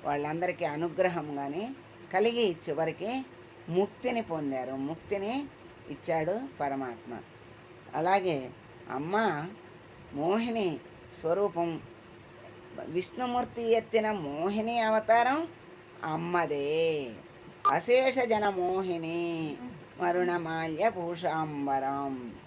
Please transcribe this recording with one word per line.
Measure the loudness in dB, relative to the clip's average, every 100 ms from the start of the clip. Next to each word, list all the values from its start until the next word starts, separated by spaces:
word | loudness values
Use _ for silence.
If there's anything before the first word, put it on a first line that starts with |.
వాళ్ళందరికీ | 0 -2 -2 -2 -2 -2
అనుగ్రహం | -4 -2 -2 2 2 2 -4 -4
కానీ | -4 -4 -6 -8 -16 -20 -2
కలిగి | 2 4 4 2 0 -4
చివరికి | 0 0 0 -4 -4 -6 -16 -20 -16 -2
ముక్తిని | 0 0 -2 -2 -2
పొందారు. | -2 -4 -2 -2 -4
ముక్తిని | -4 -4 -6 -4 -2 0 -2 -4 -14 -20 -20 -12
ఇచ్చాడు | -8 0 0 2 0 -4 -4
పరమాత్మ. | -2 -2 -4 -8 -12 -12 -14 -20 -20 -20 -20 -20 -6
అలాగే | -2 4 4 4 0 -2 -14 -20 -20 -8
అమ్మ | -6 0 2 2 0 -4 -10 -18 -20 -20 -20 -10
మోహిని | -2 2 2 2 0 0 -2 -8 -20 -14
స్వరూపం. | -4 0 2 2 2 -2 -2 -10 -18 -20 -20 -20 -18 -18 -18 -14 -12 -4
విష్ణుమూర్తి | -4 -4 -6 -2 -2 -2 -4
ఎత్తిన | 4 2 4 2 2
మోహిని | 0 -2 -2 0 0 0 2
అవతారం | 4 4 6 6 6 2 -2 -8 -20 -20 -20 -8
అమ్మదే. | -4 -2 2 2 2 0 0 2 2 2 -4 -10 -16 -20 -20 -2 2
అశేష | 2 6 6 6 2
జన | 4 4 4
మోహిని | 2 0 0 0 -2 -2 -2 -2 -2 -4 -6 -10 -14 -16 -2
మరుణమాల్య | 0 2 2 0 -2 -2 -2 2 2
భూషాంబరం. | 2 -4 -2 0 0 -2 -2 0 0 0 -2 -2 -4 -8 -14